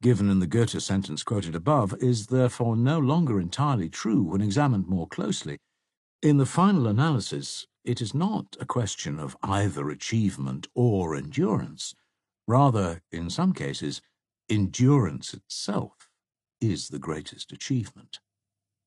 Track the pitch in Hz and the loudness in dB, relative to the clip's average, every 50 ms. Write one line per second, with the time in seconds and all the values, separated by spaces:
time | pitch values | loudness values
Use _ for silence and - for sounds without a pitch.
0 | - 123 123 92 101 98 98 95 92 80 - 117 117 107 - 82 - - 98 98 | 4 4 4 6 4 4 4 4 2 2 2 2 2 2 0 -4 -2 0 -2 -2
1 | 95 - 76 78 - - 117 101 85 82 78 85 85 143 151 139 107 98 - - | -2 -2 -6 -8 -4 -4 -2 -2 -2 -4 -6 -4 0 2 4 4 2 0 -2 0
2 | 131 123 123 110 101 - 127 131 127 120 - - 120 117 113 113 120 135 160 165 | 0 0 0 0 -2 0 2 2 2 2 2 0 -2 0 2 2 2 2 2 2
3 | 139 123 151 175 170 131 110 98 85 87 - - 139 147 131 107 85 80 - - | 2 2 2 2 2 2 0 0 -2 -2 -2 -2 0 0 0 0 -2 -4 -6 -6
4 | - 110 110 147 101 80 92 98 104 104 95 147 147 139 117 98 90 87 95 90 | -2 0 2 2 2 2 0 0 0 0 2 2 2 2 2 2 0 0 -2 -2
5 | 82 - - - - 87 95 - - 78 73 - _ _ _ _ _ _ _ _ | -2 -4 -6 -6 -4 -4 -4 -4 -6 -10 -10 -12 _ _ _ _ _ _ _ _
6 | _ _ _ - - 151 147 143 135 120 - 170 185 202 202 160 120 110 104 110 | _ _ _ 0 2 4 6 6 4 2 2 4 4 6 6 4 4 4 4 4
7 | 147 165 147 110 95 - - 71 69 - - - - _ _ _ - 117 120 - | 2 2 2 0 -2 -4 -6 -8 -8 -8 -12 -12 -14 _ _ _ -4 -4 -4 -2
8 | 117 101 - 147 175 208 214 202 196 - - - - - - 123 113 101 - - | -4 -4 -2 -2 -2 0 -2 -4 -6 -8 -12 -12 -8 -4 -2 -2 -2 -2 -4 -8
9 | - 78 73 78 78 - - - - 98 98 101 101 101 - 71 69 73 71 - | -8 -8 -8 -6 -8 -10 -10 -8 -4 -2 0 0 0 0 0 -2 -6 -6 -6 -8
10 | - - 110 113 107 95 - 67 69 65 64 73 - - - 127 120 120 104 95 | -6 -2 0 2 2 0 0 -2 -6 -6 -6 -8 -10 -8 -2 2 2 4 4 2
11 | 90 82 78 69 67 76 - - 175 214 202 135 - - 73 - - - - _ | 0 0 -2 -4 -6 -6 -2 -2 0 2 0 0 -2 -6 -10 -12 -12 -14 -14 _
12 | _ _ _ _ _ _ _ _ - - 117 131 143 139 117 107 95 85 85 85 | _ _ _ _ _ _ _ _ -2 2 4 6 6 6 4 4 0 0 -2 -6
13 | _ - - 85 85 85 90 - 175 185 180 - 71 69 67 - 80 73 67 - | _ -10 -8 -6 -6 -6 -2 0 0 0 0 0 -4 -6 -6 -4 -4 -6 -6 -6
14 | _ _ _ _ _ _ _ _ _ - 107 107 98 90 - - 123 131 147 139 | _ _ _ _ _ _ _ _ _ -2 0 0 0 0 2 2 4 6 6 4
15 | 107 82 71 64 - - - - _ - - - - - 208 - - - _ _ | 4 2 -2 -8 -10 -12 -14 -14 _ -14 -12 -10 -6 -4 -4 -4 -4 -6 _ _
16 | - _ _ _ _ _ _ _ _ _ _ - 117 110 87 69 - - 78 69 | -20 _ _ _ _ _ _ _ _ _ _ -2 -2 -2 -2 -2 -6 -10 -10 -10
17 | - 82 78 78 - - - - - - - - - - 135 123 101 - - - | -6 -6 -6 -8 -8 -12 -16 -16 -16 -16 -14 -14 -6 -4 -4 -4 -4 -6 -10 -20
18 | - - - - _ _ _ _ _ _ _ _ _ _ _ _ _ | -20 -20 -20 -20 _ _ _ _ _ _ _ _ _ _ _ _ _